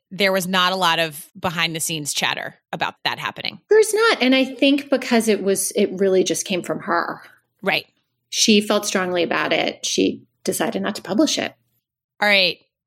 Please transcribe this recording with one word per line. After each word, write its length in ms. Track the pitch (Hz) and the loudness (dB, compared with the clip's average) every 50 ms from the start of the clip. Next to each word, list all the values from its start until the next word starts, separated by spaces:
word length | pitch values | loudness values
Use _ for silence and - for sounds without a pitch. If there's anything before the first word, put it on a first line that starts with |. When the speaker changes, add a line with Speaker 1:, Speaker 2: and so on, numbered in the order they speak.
| _ _ | _ _
Speaker 1:
there 200 | 190 180 202 190 | -4 0 0 2
was 160 | 190 190 170 | 2 0 0
not 260 | 180 190 185 180 180 | 0 0 2 2 2
a 40 | 190 | 2
lot 220 | 190 180 165 165 165 | 2 2 2 2 2
of 300 | 165 160 147 - - - - 185 | 0 -2 -4 -10 -16 -18 -10 -6
behind 360 | - 185 160 175 165 165 156 | -6 -4 -2 -2 -2 -2 -2
the 60 | 160 | -4
scenes 320 | - - 165 156 147 139 | -4 -4 -6 -6 -6 -6
chatter 420 | - - - - - - - - - _ _ _ | -4 -2 -2 -2 -2 -4 -8 -10 -12 _ _ _
about 220 | - 160 - - - _ - | -8 -6 -6 -6 -6 _ -6
that 140 | - - - | -6 -4 -4
happening. 420 | - - - - - - - - _ - | -6 -8 -8 -8 -10 -10 -12 -8 _ 4
Speaker 2:
There's 220 | 403 440 427 - | 4 4 4 4
not. 300 | - 427 453 453 - - | 2 2 2 2 2 2
And 120 | 247 254 269 | 2 2 2
I 100 | 262 262 | 2 2
think 440 | 262 269 - 294 277 285 277 - - | 0 -2 2 2 4 4 2 0 -2
because 360 | 269 254 - - 240 226 220 | -2 -2 0 2 2 2 2
it 160 | 220 202 - | 2 0 0
was, 300 | 190 196 190 190 - - | 0 0 0 0 -2 -2
it 180 | - 202 202 - 185 | 0 0 0 0 0
really 280 | 185 196 190 190 185 | 0 2 4 4 4
just 220 | 180 - 165 - - | 2 2 0 -4 -4
came 180 | - 190 170 | -4 -4 -4
from 180 | 165 - 156 165 | -4 -4 -6 -6
her. 420 | - - 170 170 - - 160 - - - - _ _ _ _ _ | -4 -2 -2 -2 -2 -4 -8 -12 -14 -20 -20 _ _ _ _ _
Speaker 1:
Right. 240 | - 196 156 156 - _ _ _ _ _ _ _ _ _ | -4 -2 -2 -2 -4 _ _ _ _ _ _ _ _ _
Speaker 2:
She 320 | - - - 226 208 208 | -4 0 4 6 6 4
felt 260 | 208 - 208 208 208 | 4 2 0 0 0
strongly 360 | - - 196 185 180 180 180 | -2 -2 -2 -2 -2 -2 -2
about 300 | 170 - 165 156 156 160 | 0 0 0 -2 -2 0
it. 320 | 160 160 - - - - - | 0 0 -2 -2 -4 -6 -6
She 380 | - - 190 - - - - - _ _ _ - | -4 0 0 0 0 0 -4 -10 _ _ _ -6
decided 380 | 185 185 - 165 156 - 190 | -6 -4 -2 -2 -4 -4 -4
not 120 | 190 196 214 | -4 -6 -6
to 60 | - | -8
publish 360 | - - - - 320 - - - | -6 -2 0 2 2 2 0 -2
it. 160 | - - - _ _ _ _ _ _ _ _ _ _ _ _ - | -4 -6 -8 _ _ _ _ _ _ _ _ _ _ _ _ -2
Speaker 1:
All 80 | 208 208 | 0 2
right. 300 | 202 196 185 175 - - _ _ _ _ _ | 4 4 2 2 -2 -6 _ _ _ _ _